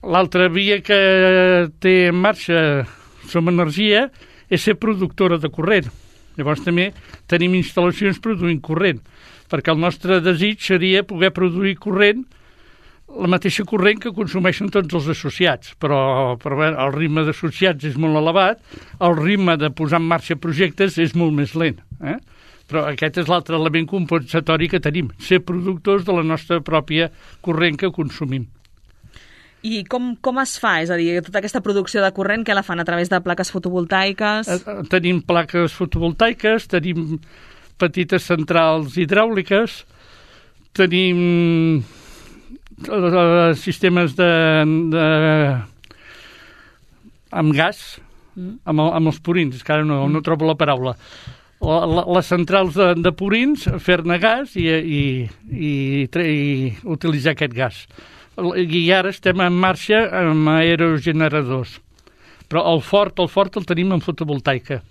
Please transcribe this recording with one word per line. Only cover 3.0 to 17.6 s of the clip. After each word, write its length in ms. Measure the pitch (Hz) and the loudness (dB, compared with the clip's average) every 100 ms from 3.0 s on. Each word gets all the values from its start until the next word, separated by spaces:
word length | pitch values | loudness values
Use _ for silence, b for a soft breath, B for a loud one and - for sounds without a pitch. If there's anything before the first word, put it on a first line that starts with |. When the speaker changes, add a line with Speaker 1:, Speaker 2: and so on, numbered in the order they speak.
| B B - | B B -4
Speaker 1:
Som 200 | 175 170 | -2 0
Energia 600 | 175 165 151 214 208 262 b b b b | 0 0 0 2 2 2 b b b b
és 120 | 175 | 0
ser 140 | - 208 | 0 0
productora 640 | 226 202 185 - 190 170 | 0 -2 -4 0 2 2
de 100 | 151 | -2
corrent. 380 | - 165 208 123 b b b b - | -4 0 0 0 b b b b -6
Llavors 240 | 143 147 | -2 -2
també 280 | 175 175 185 - B B - | 0 0 0 -4 B B -4
tenim 260 | 170 180 185 | 0 2 0
instal·lacions 640 | 175 - 175 180 202 180 | 0 0 0 2 -2 -2
produint 400 | 226 202 175 160 | -4 -2 -2 -2
corrent, 380 | - 160 190 123 - B B B B | -2 0 0 -2 -10 B B B B
perquè 220 | - 147 | -4 0
el 80 | 156 | 0
nostre 420 | 170 170 180 185 | 0 -2 0 2
desig 380 | 170 170 208 214 | 2 0 0 -2
seria 400 | - 185 185 190 | -2 0 2 0
poder 280 | 196 185 185 | 0 0 -2
produir 440 | 185 185 170 196 180 | 2 -2 0 -2 -4
corrent, 440 | 208 190 208 220 262 b b b b b b b b 269 | -4 2 2 2 -6 b b b b b b b b -4
la 100 | 185 | 0
mateixa 360 | 180 196 - | 0 0 -4
corrent 360 | 202 214 190 214 | -4 0 2 0
que 120 | 240 | -6
consumeixen 560 | 190 185 185 180 - 202 | -6 -6 -2 -2 -2 -2
tots 240 | 202 170 | -2 -2
els 140 | 175 143 | -4 -4
associats, 680 | 156 147 - 180 165 - - | -4 -6 0 0 0 -6 -6
però, 580 | 151 139 135 131 131 123 | 0 2 2 0 -2 -4
però 180 | 147 139 | -6 -2
bé, 100 | 156 147 | -2 0
el 160 | 131 | -2
ritme 300 | 139 160 151 156 | -2 -2 0 -2
d'associats 580 | 151 165 - | -2 -6 0